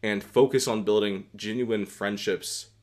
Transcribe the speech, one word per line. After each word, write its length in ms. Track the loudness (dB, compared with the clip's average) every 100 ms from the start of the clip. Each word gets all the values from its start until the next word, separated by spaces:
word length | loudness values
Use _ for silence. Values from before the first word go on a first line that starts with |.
and 220 | -2 -4
focus 420 | 0 4 4 4 0
on 180 | -2
building 440 | 2 2 2 -2 -10 -10
genuine 480 | -6 -4 0 -2
friendships 840 | -2 -4 -4 -2 -2 -2 -4 -10 -12 _